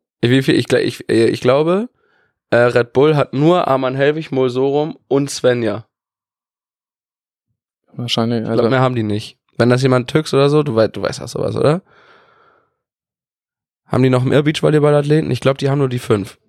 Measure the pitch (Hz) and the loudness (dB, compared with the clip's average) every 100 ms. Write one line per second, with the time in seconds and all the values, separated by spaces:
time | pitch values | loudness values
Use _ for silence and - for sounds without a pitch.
0 | _ _ 117 131 135 - 117 127 107 - | _ _ 0 2 2 0 0 0 -2 -6
1 | - 110 113 - 123 135 160 185 240 _ | -2 2 2 0 2 2 2 -2 -4 _
2 | _ _ _ _ _ 117 123 120 120 - | _ _ _ _ _ 0 2 2 0 2
3 | 147 151 135 127 151 180 - 135 131 131 | 2 2 0 0 2 2 0 0 -2 0
4 | 143 156 156 135 131 123 139 139 156 - | 0 -2 -4 -2 -2 0 0 0 -4 -8
5 | - 139 139 - 127 123 110 104 - _ | -2 -2 -2 -2 0 0 -2 -6 -12 _
6 | _ _ _ _ _ _ _ _ _ _ | _ _ _ _ _ _ _ _ _ _
7 | _ _ _ _ _ _ _ _ _ - | _ _ _ _ _ _ _ _ _ -12
8 | 120 - 113 117 110 120 117 131 131 123 | -6 -4 -2 -2 -2 0 2 2 0 -2
9 | 107 104 - - _ - 117 123 131 127 | -4 -6 -8 -18 _ 0 2 2 2 0
10 | 120 - - 139 143 151 147 113 110 - | 0 -4 0 0 2 2 0 0 0 -2
11 | 98 - - - - 113 135 170 - _ | -6 -6 -10 -6 -4 0 0 0 -6 _
12 | _ _ _ _ _ _ _ _ _ _ | _ _ _ _ _ _ _ _ _ _
13 | _ _ _ _ _ _ _ _ _ - | _ _ _ _ _ _ _ _ _ 0
14 | 131 127 127 135 147 156 156 151 147 147 | 2 2 2 0 0 0 0 2 2 2
15 | 147 156 - 127 131 135 139 143 135 123 | 2 0 0 -2 -2 -2 -2 0 -2 -4
16 | - 107 95 - | -2 -2 -2 -12